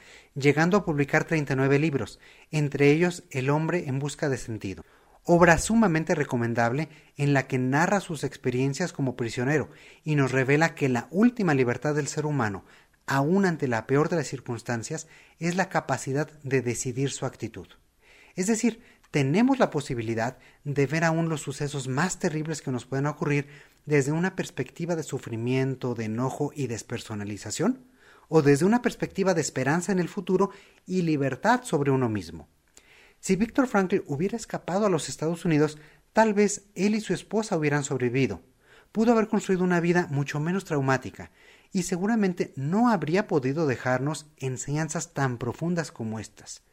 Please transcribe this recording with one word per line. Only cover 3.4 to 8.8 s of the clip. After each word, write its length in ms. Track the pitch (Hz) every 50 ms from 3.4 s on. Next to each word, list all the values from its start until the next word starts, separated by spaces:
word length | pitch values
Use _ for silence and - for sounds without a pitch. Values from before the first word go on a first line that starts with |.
| 127 139
hombre 380 | 147 156 160 160 170 180 - 143
en 100 | 127 139
busca 320 | 143 143 - - 160 143
de 80 | 131 110
sentido, 460 | - - 110 104 - 98 92 - - _ _ _ _ _ _ _ -
obra 300 | - 175 165 175 170 165
sumamente 580 | - - - 220 226 226 185 160 160 160 180 180
recomendable 760 | 151 139 - 135 120 117 117 117 117 117 117 131 147 156 - - - _ _ -
en 160 | - 143 143
la 140 | 143 135 127
que 120 | - 135 127
narra 420 | 127 127 139 151 175 196 208 190
sus 240 | - - 160 135 147
experiencias 680 | 135 - - - 127 123 127 135 139 139 -